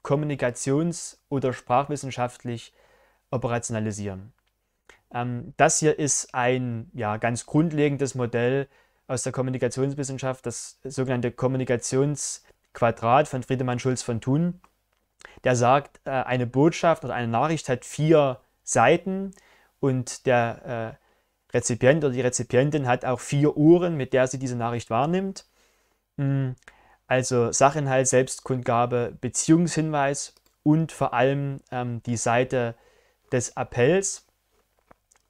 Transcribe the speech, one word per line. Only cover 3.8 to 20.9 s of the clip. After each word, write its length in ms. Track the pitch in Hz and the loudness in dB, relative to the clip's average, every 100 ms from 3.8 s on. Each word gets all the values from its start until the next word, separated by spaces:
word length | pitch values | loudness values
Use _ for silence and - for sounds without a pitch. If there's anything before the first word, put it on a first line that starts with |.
| 107 104 101 95 104 _ _ _ _ _ _ _ _ | -4 -4 -8 -10 -14 _ _ _ _ _ _ _ _
Ähm, 400 | 123 123 120 - - | -8 -6 -6 -6 2
das 220 | 156 - | 2 4
hier 180 | 156 143 | 0 0
ist 360 | 147 - - 127 | 0 -2 -4 -2
ein, 560 | 123 127 127 113 113 | 0 0 -2 -6 -10
ja, 240 | - 107 107 | -8 -6 -2
ganz 280 | 117 120 - | -2 -4 -2
grundlegendes 680 | 151 170 151 147 139 135 127 | 0 2 2 0 0 -4 -2
Modell 520 | 120 120 120 135 135 _ _ _ - | -2 0 2 0 -2 _ _ _ -8
aus 160 | 127 | -6
der 80 | - | -4
Kommunikationswissenschaft, 1120 | 127 131 127 123 131 135 143 135 131 131 127 120 | -4 -4 -2 -2 0 -2 -2 -6 -6 -6 -6 -8
das 340 | 117 - - | -10 -12 -14
sogenannte 480 | 131 135 127 123 123 | -10 -4 -2 0 -2
Kommunikationsquadrat 2000 | - 127 131 127 120 - 131 143 147 - - _ _ _ - 120 113 113 131 151 | 0 0 0 0 -2 0 0 0 -2 -6 -10 _ _ _ -2 0 0 2 2 2
von 160 | 131 | -2
Friedemann 360 | 117 127 127 123 | -4 -2 -2 -2
Schulz 240 | 131 127 | -2 -2
von 180 | - 117 | -2 -4
Thun. 400 | - 139 175 175 _ _ _ _ _ _ - - | 0 0 0 -4 _ _ _ _ _ _ -20 -6
Der 120 | 131 123 | 0 2
sagt, 460 | 120 139 139 - - | 4 4 0 -12 -6
äh, 60 | |
eine 340 | 135 123 123 120 | -4 -2 -2 -2
Botschaft 580 | 127 156 - 175 160 | 2 2 4 2 0
oder 120 | 123 120 | -2 -4
eine 120 | 117 | -2
Nachricht 400 | 117 147 160 - | 0 0 -2 -2
hat 160 | 123 - | -6 -6
vier 560 | - 156 156 143 123 _ _ | -2 4 4 4 0 _ _
Seiten 680 | - 131 120 170 180 190 196 - _ _ _ _ | -4 4 4 4 0 -6 -6 -12 _ _ _ _
und 460 | 139 127 123 - - | -2 -2 -4 -6 0
der, 720 | 120 117 - - 120 113 | 2 2 -4 -8 -8 -8